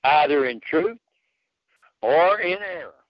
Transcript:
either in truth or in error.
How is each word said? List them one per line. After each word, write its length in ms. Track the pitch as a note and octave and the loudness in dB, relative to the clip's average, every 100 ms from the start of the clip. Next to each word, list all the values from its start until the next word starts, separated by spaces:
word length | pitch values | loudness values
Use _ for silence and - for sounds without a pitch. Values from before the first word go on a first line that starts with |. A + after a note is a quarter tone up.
either 420 | C3+ D3+ D3 C#3+ C3 | 4 2 4 0 -2
in 140 | A2+ | -6
truth 400 | - D#3 G#3 A#3 _ _ _ _ _ _ _ _ _ _ | -4 -2 -2 -8 _ _ _ _ _ _ _ _ _ _
or 360 | A2 D3+ F3+ G#3 | 0 4 4 2
in 200 | F3 F#3+ | -2 -6
error. 320 | G3+ F3 A2+ C#2+ | -8 -12 -14 _